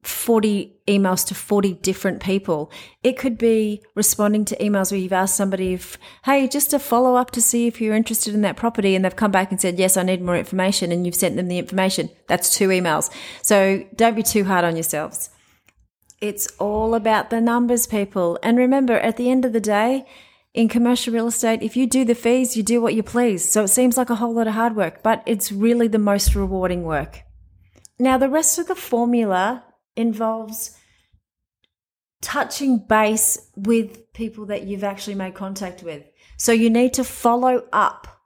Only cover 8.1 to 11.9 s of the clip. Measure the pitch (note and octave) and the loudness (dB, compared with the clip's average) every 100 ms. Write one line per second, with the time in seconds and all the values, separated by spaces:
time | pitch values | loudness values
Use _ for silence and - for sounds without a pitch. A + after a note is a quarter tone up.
8.1 | A3 G#3+ G#3 G3 - A#3 A3+ G3 F#3+ F#3 | -4 -2 0 0 0 -4 0 2 2 0
9.1 | - G#3+ F#3+ F#3+ F#3 F#3 F3 F#3 F#3 F#3 | 0 2 2 0 -2 -2 0 2 2 0
10.1 | F#3 F3+ F3 - F#3+ F#3+ G3+ F3 F3 F3 | -2 0 -2 -2 -2 0 0 -2 -2 -2
11.1 | E3+ F#3 G3 F3+ F3+ - F#3+ F#3+ | -2 -2 -2 -4 -4 -4 0 0